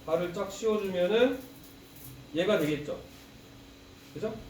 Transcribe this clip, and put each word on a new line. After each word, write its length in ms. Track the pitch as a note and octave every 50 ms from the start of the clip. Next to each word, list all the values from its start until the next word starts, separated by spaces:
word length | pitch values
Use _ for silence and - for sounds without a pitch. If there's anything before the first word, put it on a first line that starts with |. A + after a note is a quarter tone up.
| -
바를 300 | D#3 D#3+ E3+ F3+ F3 E3+
쫙 160 | G3+ G3 -
씌워주면은 840 | - - A3 A3 G#3+ G3+ G3 F#3+ F#3 F3 F3+ F#3 G#3+ A#3 B3+ C4+ C#4 - - - - - - - - - - - - - - - - - - - -
얘가 240 | D#3 F#3 G3+ G#3+ E3+
되겠죠? 400 | D3+ D3 D3+ C3+ - - - - - - - - - - - - - - - - - - - - - - - - - - -
그죠? 200 | D3+ F3+ G#3+ A3 A3 -